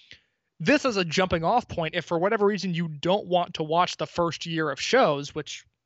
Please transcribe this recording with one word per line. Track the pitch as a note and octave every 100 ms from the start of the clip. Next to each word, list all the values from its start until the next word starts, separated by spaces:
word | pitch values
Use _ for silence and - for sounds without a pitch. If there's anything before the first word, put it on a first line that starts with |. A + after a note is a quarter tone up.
| - - _ _ _ -
this | E3 D4 C4
is | G3
a | E3+
jumping | F#3 F#3 F3
off | E3 A#3+ -
point | - D#3 E3+
if | -
for | E3+
whatever | F#3+ A3 G3+
reason | G3+ F#3
you | E3+ E3+
don't | D3 E3+ G3+ F3+
want | F3 F3 -
to |
watch | D#3 E3 F3+ -
the | D#3
first | - E3+ - E3+
year | D#3+ D#3
of | C3
shows, | - B3 G3+ C#3+ C#3+ D#3
which, | - - - _